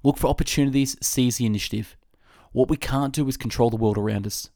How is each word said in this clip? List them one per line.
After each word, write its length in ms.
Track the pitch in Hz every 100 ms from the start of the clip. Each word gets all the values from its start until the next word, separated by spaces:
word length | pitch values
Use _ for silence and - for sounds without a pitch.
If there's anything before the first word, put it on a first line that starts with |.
look 140 | 139 -
for 100 | 135
opportunities, 680 | 147 127 - 139 135 135 -
seize 360 | - - 123 117
the 80 | 117
initiative. 500 | 104 - 104 92 - _ _ _ - _
What 180 | - 131
we 80 | 156
can't 360 | - 135 139
do 140 | 135 135
is 100 | 131
control 320 | 117 - 117
the 80 | 110
world 200 | 110 104
around 280 | 107 104 104
us. 240 | - -